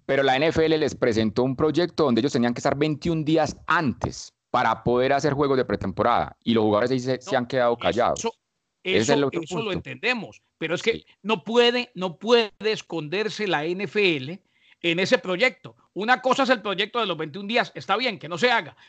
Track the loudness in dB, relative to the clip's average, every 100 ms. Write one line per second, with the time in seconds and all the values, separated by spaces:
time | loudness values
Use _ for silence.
0 | -2 2 4 2 2 2 2 2 0 0
1 | 0 2 2 2 0 2 0 2 0 2
2 | 2 4 2 2 0 0 -2 0 0 0
3 | -2 -2 2 2 2 -4 -2 0 0 -2
4 | -6 -8 -16 _ _ 0 0 0 0 2
5 | 2 2 0 0 2 2 0 -2 -4 -2
6 | 0 2 0 -6 0 2 4 2 2 -2
7 | -2 -6 -2 -2 0 0 0 0 0 2
8 | 0 0 -4 -8 _ _ _ _ -2 0
9 | 2 2 0 -2 -6 -6 -4 -6 -8 -8
10 | -4 -4 -6 -16 _ -10 -4 -2 -2 -4
11 | -6 _ -4 -4 0 2 4 2 -4 -6
12 | -8 -6 2 4 4 -4 -4 -4 -6 -8
13 | -6 -4 -4 -4 -2 -2 -2 -4 -4 0
14 | 2 0 -4 -12 _ _ _ _ -2 0
15 | 2 0 0 0 0 -2 -20 -20 _ -6
16 | 0 2 2 2 2 0 -2 -4 -2 -2
17 | -2 -4 -6 -8 -4 -2 -2 -6 -2 -2
18 | -2 -6 -8 -2 2 2 -2 -16